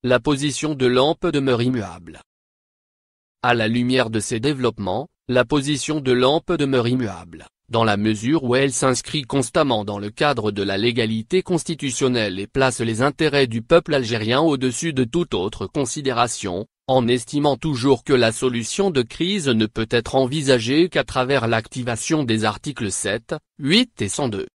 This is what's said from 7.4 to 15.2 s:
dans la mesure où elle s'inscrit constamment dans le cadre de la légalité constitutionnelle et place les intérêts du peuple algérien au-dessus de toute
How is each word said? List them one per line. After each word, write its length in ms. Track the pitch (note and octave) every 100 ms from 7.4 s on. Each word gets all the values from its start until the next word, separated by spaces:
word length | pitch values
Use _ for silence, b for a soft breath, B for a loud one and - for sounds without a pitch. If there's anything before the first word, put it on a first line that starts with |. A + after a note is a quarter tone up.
| - _ _
dans 160 | A2+
la 140 | A2 G2+
mesure 460 | G#2+ G#2+ A#2 D#3+
où 100 | B2+ B2
elle 160 | C#3
s'inscrit 500 | - C3+ B2 - D#3
constamment 600 | B2+ C#3 A#2+ F3 D3 A2+
dans 140 | G2+ G2+
le 100 | G#2
cadre 420 | - D3 B2 G#2+
de 120 | G2+
la 160 | G2 G2
légalité 640 | A#2+ A#2+ A2 A2+ A2 F#3
constitutionnelle 960 | - E3+ - D#3 C#3 A#2 C3+ B2 G#2 F#2
et 80 | G2+
place 340 | C#3 C3 -
les 220 | A2+ A2
intérêts 440 | C#3 - D#3 C#3 C3
du 140 | A#2
peuple 340 | A2+ E3 -
algérien 460 | C#3+ A2+ A#2 G#2+ C3
au-dessus 540 | E3 C#3 B2+ A#2+ E3
de 100 | C3
toute 300 | B2 E3+